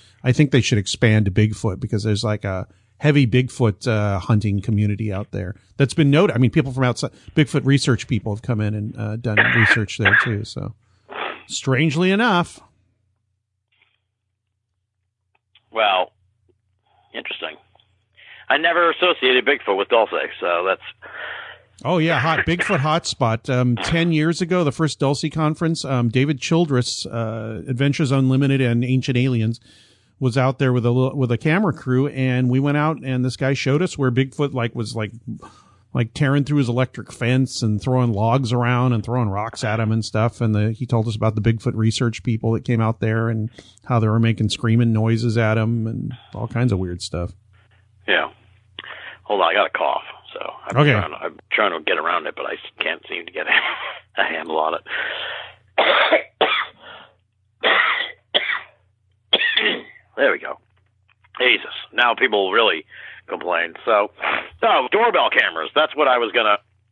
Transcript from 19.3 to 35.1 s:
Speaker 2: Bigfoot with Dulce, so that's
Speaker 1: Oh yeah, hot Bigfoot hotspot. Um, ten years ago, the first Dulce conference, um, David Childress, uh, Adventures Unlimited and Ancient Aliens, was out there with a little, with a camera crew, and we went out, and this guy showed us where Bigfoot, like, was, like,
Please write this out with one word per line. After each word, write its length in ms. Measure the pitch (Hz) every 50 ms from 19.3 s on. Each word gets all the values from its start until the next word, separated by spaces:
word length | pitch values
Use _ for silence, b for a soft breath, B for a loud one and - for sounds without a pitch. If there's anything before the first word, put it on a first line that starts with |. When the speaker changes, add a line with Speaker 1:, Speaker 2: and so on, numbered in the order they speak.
| 127 127 107
Speaker 2:
Bigfoot 320 | 127 143 - - 107 98
with 120 | 95 98 -
Dulce, 400 | 123 113 107 - 87 76 69 73 - -
so 240 | 95 90 87 85 92
that's 140 | 95 92 - - - - _ B B B B B B B B B B B B B B B - -
Speaker 1:
Oh 140 | 131 180 170
yeah, 200 | 156 170 160 127
hot 280 | 127 165 160 156 -
Bigfoot 320 | 165 170 175 - - 196 139
hotspot. 720 | 135 156 156 175 - - - - 127 113 113 113 - - 127
Um, 220 | 127 127 123 120
ten 340 | 113 - - 160 165 170 175
years 300 | 160 151 151 165 165 -
ago, 240 | 185 160 185 180 170
the 80 | 143
first 260 | - - 160 143 - -
Dulce 280 | 147 135 147 - - 151
conference, 540 | - 160 156 151 151 - 175 160 165 - -
um, 240 | 131 135 123 120 117
David 320 | 110 127 135 147 151 123
Childress, 640 | - - 165 165 175 147 135 123 123 - - - -
uh, 580 | - - 117 113 110 110 113 110 113 110 87 - 131
Adventures 420 | 127 120 139 143 135 - 160 120
Unlimited 520 | 139 135 131 131 131 135 143 135 135 135
and 200 | 131 120 117 117
Ancient 360 | 123 123 131 131 - - 123 123
Aliens, 420 | 127 135 127 113 110 113 113 - b b b b b b b b b b b b
was 200 | 131 127 110 139
out 200 | 127 135 131 -
there 140 | 139 127
with 140 | 123 123 113
a 40 | 120
little, 260 | 120 127 127 131 -
with 140 | 143 131 117
a 80 | 120 -
camera 340 | - 156 160 196 220 170
crew, 340 | - - - 131 127 127 139 143
and 400 | - 135 131 131 123 127 127 123
we 100 | 123 131
went 180 | 139 143 143
out, 220 | 151 147 156 160 - 127
and 200 | 131 131 127 123
this 120 | 131 -
guy 160 | - 131 135
showed 300 | 139 - - 135 135 151
us 160 | - - - 143
where 120 | 135 127
Bigfoot, 440 | 120 127 135 135 - - 147 139 127
like, 200 | 127 120 117 -
was, 220 | 123 110 113 117
like, 160 | 117 110 101